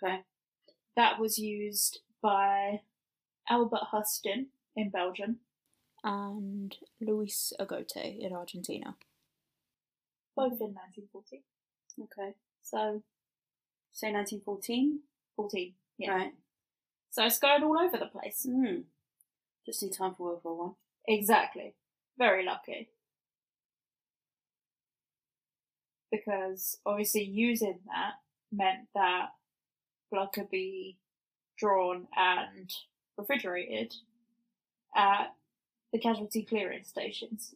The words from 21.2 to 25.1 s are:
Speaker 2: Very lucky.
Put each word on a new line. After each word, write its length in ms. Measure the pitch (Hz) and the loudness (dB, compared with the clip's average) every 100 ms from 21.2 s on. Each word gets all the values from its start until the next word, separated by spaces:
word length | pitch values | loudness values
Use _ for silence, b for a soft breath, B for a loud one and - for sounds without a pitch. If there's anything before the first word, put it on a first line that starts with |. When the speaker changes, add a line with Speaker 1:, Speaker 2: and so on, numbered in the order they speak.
| 202 214 - - 151 - _ _ _ - | 6 4 4 -4 -14 -16 _ _ _ 2
Speaker 2:
Very 260 | 247 190 185 | 4 4 2
lucky. 440 | - - - 226 _ _ _ _ _ _ _ _ _ _ _ _ _ _ _ _ _ _ _ _ _ _ | -4 -6 -12 -12 _ _ _ _ _ _ _ _ _ _ _ _ _ _ _ _ _ _ _ _ _ _